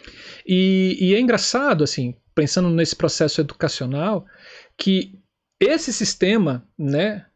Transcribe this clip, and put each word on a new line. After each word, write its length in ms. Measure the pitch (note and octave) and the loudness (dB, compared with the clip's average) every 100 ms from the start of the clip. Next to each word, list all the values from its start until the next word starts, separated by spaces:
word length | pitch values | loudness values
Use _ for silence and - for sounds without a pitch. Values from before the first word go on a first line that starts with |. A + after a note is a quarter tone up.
| - - - - - | -20 -20 -20 -12 -2
E, 460 | F#3 F#3+ F#3+ F#3 - | 2 4 2 2 2
e 140 | F#3 | 2
é 60 | G3 | 4
engraçado, 640 | B3 A3+ - B3 C#4+ F3+ | 4 2 0 0 0 2
assim, 320 | C#3+ - B2 B2 _ | 0 -2 -6 -8 _
pensando 380 | - D3 - F3+ | -2 0 0 2
nesse 240 | E3 D#3+ - | 2 0 0
processo 440 | D#3 - D#3 - | -2 0 0 0
educacional, 840 | D3 - D#3 - B2+ C#3 F#3 G3+ - - - - - - | -4 -4 -4 -4 -6 -4 -2 -4 -6 -18 -20 -20 -18 -6
que 380 | - F#3+ - - _ _ _ - | 0 0 -2 -12 _ _ _ 0
esse 340 | G#3 D#4+ C4+ | 2 2 -2
sistema, 720 | G#3+ A3 - F#3 A3+ E3 B2 - - | -4 -4 0 2 2 0 -2 -8 -6
né, 520 | C#3+ D3 G3+ G#3 - | -2 0 -2 -4 -12